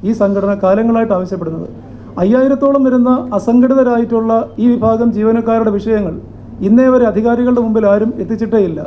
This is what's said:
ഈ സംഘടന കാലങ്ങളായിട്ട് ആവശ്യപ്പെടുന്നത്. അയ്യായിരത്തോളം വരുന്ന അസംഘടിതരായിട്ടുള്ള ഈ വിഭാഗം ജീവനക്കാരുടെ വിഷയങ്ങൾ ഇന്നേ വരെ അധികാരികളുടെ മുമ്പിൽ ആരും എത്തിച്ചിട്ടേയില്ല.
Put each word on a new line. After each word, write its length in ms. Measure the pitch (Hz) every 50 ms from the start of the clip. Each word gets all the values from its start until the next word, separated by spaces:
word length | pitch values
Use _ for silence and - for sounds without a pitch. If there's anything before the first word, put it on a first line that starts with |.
| - 196
ഈ 40 | 226
സംഘടന 420 | 226 214 196 202 196 196 202 202 196 196
കാലങ്ങളായിട്ട് 500 | 185 190 208 226 233 226 226 226 220 208 180
ആവശ്യപ്പെടുന്നത്. 500 | 185 180 196 175 165 160 160 165 160 - - - - - - - - - - -
അയ്യായിരത്തോളം 680 | 175 202 233 254 262 269 277 269 277 277 277 277 269
വരുന്ന 260 | 262 254 254 240 254 254 262 - - - 196
അസംഘടിതരായിട്ടുള്ള 920 | - - 233 247 247 262 269 269 262 247 240 233 233 226 233 226 220 226 226 226 233 - - -
ഈ 80 | 214 247 240
വിഭാഗം 380 | 233 226 226 226 226 233 233 202
ജീവനക്കാരുടെ 580 | 208 214 220 226 233 226 226 226 226 226 220 202 202
വിഷയങ്ങൾ 360 | 196 220 220 214 202 175 160 170 - - - - - - - - 190 196
ഇന്നേ 200 | 214 240 262 262 254
വരെ 100 | 247 240 220
അധികാരികളുടെ 520 | 190 196 220 233 240 240 247 247 247 247 233
മുമ്പിൽ 200 | 226 214 226 214 202 202
ആരും 180 | 208 220 226 247 - 202
എത്തിച്ചിട്ടേയില്ല. 580 | 165 226 190 226 220 233 220 196 175 160 160 -